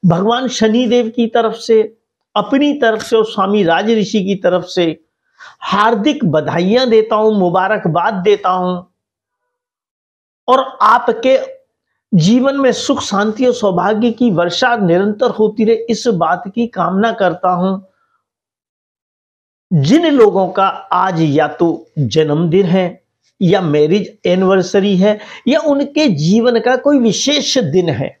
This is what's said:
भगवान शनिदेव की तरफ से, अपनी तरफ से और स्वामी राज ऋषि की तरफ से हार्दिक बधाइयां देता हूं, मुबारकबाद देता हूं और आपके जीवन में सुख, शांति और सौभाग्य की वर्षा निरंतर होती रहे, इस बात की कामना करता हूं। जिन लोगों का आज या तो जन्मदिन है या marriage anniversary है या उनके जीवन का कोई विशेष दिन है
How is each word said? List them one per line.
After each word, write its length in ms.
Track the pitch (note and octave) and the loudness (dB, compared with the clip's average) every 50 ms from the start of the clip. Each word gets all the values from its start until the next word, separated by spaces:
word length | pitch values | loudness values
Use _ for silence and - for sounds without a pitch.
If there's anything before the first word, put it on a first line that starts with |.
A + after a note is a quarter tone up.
| - | 4
भगवान 440 | F3+ E3+ E3+ F#3+ G#3+ A#3 B3 C4 B3 | 2 2 2 2 0 -2 -2 -2 -6
शनिदेव 600 | - - A3 A3 G#3+ A#3 B3+ A#3 A3+ A#3+ A#3+ A3 | -4 0 0 0 2 2 0 2 2 0 0 0
की 180 | A3+ - A#3 | -2 -2 -4
तरफ 280 | A3+ - A#3+ A3+ A3+ A3 | 0 0 -2 -2 -2 -4
से, 240 | A3+ - - A3+ A3 G#3+ G#3+ - _ _ _ _ _ _ _ _ | -6 -2 0 2 2 2 0 -4 _ _ _ _ _ _ _ _
अपनी 380 | G#3 G#3 G#3 - C#4 D4 D4 C#4+ | -4 -4 0 0 0 0 0 0
तरफ 280 | D4 C4+ A3+ A3 A3 G#3+ | 0 0 0 0 -2 -4
से 140 | - A#3+ | -2 0
और 80 | A3+ G#3+ | 0 0
स्वामी 360 | G#3+ - - F#3+ G3 G3+ G#3+ G3+ | 0 -2 -4 -2 0 0 0 2
राज 260 | E3 E3 E3+ G#3 G#3+ | 2 0 0 0 0
ऋषि 320 | A#3 A3 G#3 - - E3+ F3 | 0 0 0 -2 -2 -4 -2
की 100 | F#3+ G3+ | -2 -4
तरफ 280 | F#3+ - F3+ F3 F#3 F3+ | -2 0 0 0 0 -4
से 180 | - - F#3+ F3 E3 D#3+ - _ _ _ _ _ _ _ _ - - - _ - | -4 -4 -2 -2 -2 -4 -6 _ _ _ _ _ _ _ _ -20 -20 -20 _ -8
हार्दिक 640 | - F#3 G3 G#3 A3+ A#3+ G#3 G3+ D4+ D4 - B3+ | -4 -2 0 2 2 0 0 0 -2 -2 0 -2
बधाइयां 640 | F3+ C#3 D#3 D3+ - C3+ E3+ F3 F#3 G#3 B3 C4 - | -2 0 -2 -2 -2 -4 -2 0 0 0 0 2 2
देता 260 | A3 A3+ A3 A3 A3+ | 2 2 2 2 0
हूं, 160 | G#3+ G#3+ A3 G#3+ | 0 0 0 2
मुबारकबाद 800 | G#3 F#3 F3 E3+ F#3 F#3 G3 G#3+ G#3 - F3 D#3 E3+ F3 G#3 A3 F#3+ F3 | 2 0 0 0 0 0 0 -2 -2 -2 -2 -2 -2 -2 -2 -4 -2 0
देता 280 | G#3+ G3+ G3+ - F#3 | 0 0 2 0 -2
हूं 320 | F#3 F#3 F#3 F3+ F3+ F3+ F3+ _ _ _ _ _ _ _ _ _ _ _ _ _ _ _ _ _ _ _ _ _ _ _ _ _ _ _ _ _ _ _ _ - | -2 -2 -2 -4 -6 -6 -10 _ _ _ _ _ _ _ _ _ _ _ _ _ _ _ _ _ _ _ _ _ _ _ _ _ _ _ _ _ _ _ _ 0
और 120 | B3 C4+ C4 C4 - - G3 | 0 0 0 -2 -4 -2 2
आपके 560 | G#3+ A3+ B3 A#3+ - A3+ - - B3+ C4 C4 - - - - _ _ _ _ _ _ _ _ _ _ - | 2 2 2 2 0 -4 0 0 2 2 2 0 -4 -14 -20 _ _ _ _ _ _ _ _ _ _ 0
जीवन 440 | F3+ D3+ F3+ A3+ B3+ B3 C#4 C#4 | 2 4 4 4 4 2 2 0
में 140 | C#4 C4+ B3+ B3 | 2 0 0 0
सुख, 280 | - - - C#4+ C#4 - | -2 -2 -4 -4 -4 -4
शांति 440 | - G#3 G3 G#3 A3 G#3+ G#3+ C4 | -4 -4 -2 -2 -2 -2 0 0
और 60 | B3 A#3+ | 0 0
सौभाग्य 560 | - - G#3 F#3 F3 E3+ G3 A3 G#3+ A3+ A#3+ A3+ | 0 0 -2 0 0 0 -2 0 0 0 -2 0
की 180 | - B3 A#3+ F#3+ | 0 0 0 2
वर्षा 420 | D#3+ E3+ F3 E3+ - - B3 A#3+ A#3 | 0 0 -2 -2 -2 0 0 0 0
निरंतर 520 | G3+ F3 E3 F3+ G3 G#3 G#3 - - A#3+ | 2 2 2 2 2 0 -2 -2 -2 -2
होती 340 | - - G#3+ G#3+ G#3+ - A3 | 0 0 -2 -2 0 0 0
रहे, 100 | G#3 A#3 | 0 0
इस 300 | A3 A3+ - A#3 A3 - B3 | 0 0 -4 -4 -4 -2 -2
बात 340 | A3 E3+ E3+ D#3 F3 F3+ - | 0 0 0 0 -2 -4 -4
की 200 | G3+ G3 A#3 A#3 A#3 | -10 -4 -4 -4 -4
कामना 420 | - - F3 E3 F#3+ F#3+ G#3 A#3 A3+ | -4 -4 -4 -2 0 0 0 -2 0
करता 360 | A3+ G3+ F3+ E3+ F3 - F#3 | 0 -2 -2 -2 -2 -2 -2
हूं। 280 | F#3 F3 F3+ F#3+ F#3+ F#3+ F#3+ _ _ _ _ _ _ _ _ _ _ _ _ _ _ _ _ _ _ _ _ _ _ _ _ _ _ _ _ _ _ _ _ _ _ _ _ _ | -2 0 -2 -2 -4 -4 -8 _ _ _ _ _ _ _ _ _ _ _ _ _ _ _ _ _ _ _ _ _ _ _ _ _ _ _ _ _ _ _ _ _ _ _ _ _
जिन 360 | F#3+ D#3+ C3+ C#3+ A3+ D#4+ F4 D#4+ | -2 0 2 4 2 4 4 2
लोगों 380 | C#4+ C4+ A3+ G3+ F3+ F#3+ F#3+ F3+ | 4 4 4 4 4 2 -2 -2
का 160 | F#3 - F#3+ F#3+ - - - - - | 0 -2 -2 -2 -2 -6 -8 -4 -2
आज 280 | F3+ F#3 F#3+ F#3 D#3+ E3 | 0 0 0 0 0 0
या 260 | D#3 C#3 D3+ D#3 D3 | 0 2 0 0 0
तो 360 | - - E3+ E3+ D#3 - - _ _ - | 0 -2 0 0 0 -4 -8 _ _ -4
जन्मदिन 680 | C#3+ A#2 G2 D#3 D#3 D3+ C#3+ D#3 E3+ E3+ D3+ F#3+ G3+ | -4 -2 0 0 0 2 0 0 0 0 2 2 2
है 360 | F3 E3+ F#3+ F#3 F3 - - _ _ _ _ _ _ _ _ | 2 2 0 0 -2 -6 -10 _ _ _ _ _ _ _ _
या 200 | G3 F3 F3+ G3 F#3+ | 0 2 2 2 0
marriage 540 | D#3+ D3 D3+ D3+ D3+ F3 G#3+ F#3+ - - _ _ | 0 0 2 2 2 2 0 -2 -4 -12 _ _
anniversary 720 | - F3+ F#3 F#3+ F#3 G3 F#3+ F3+ F#3 - G3+ F#3+ G#3 G3+ | -2 0 2 2 2 2 2 0 0 0 0 0 2 2
है 220 | F3+ F#3 G#3 G#3 G#3 - - - - _ - | 2 2 2 0 -2 -6 -18 -20 -6 _ 0
या 120 | C4 D#4 D4+ | 0 0 2
उनके 440 | D#4 C#4+ C#4 C#4+ C#4+ - D4+ D#4 D4 | 0 0 0 -2 -4 -2 0 0 0
जीवन 520 | F#3+ C#3 D3+ D#3+ G3 A3+ A3+ B3 A#3+ A3+ | 0 0 0 2 2 2 2 2 0 0
का 160 | A3 B3 B3+ B3+ | 0 0 -2 0
कोई 200 | - C#4+ D4 C#4 | 2 2 2 4
विशेष 560 | A#3+ A3+ F#3 - - C4 D4 D4 - - - C4+ | 2 2 0 0 -2 -2 -2 -2 -2 -2 -2 -2
दिन 280 | A#3 D#3 C#3 F#3 F3 E3 | -2 0 0 0 0 0
है 180 | C3 G#2 D3 - - _ | -2 -4 -6 -8 -10 _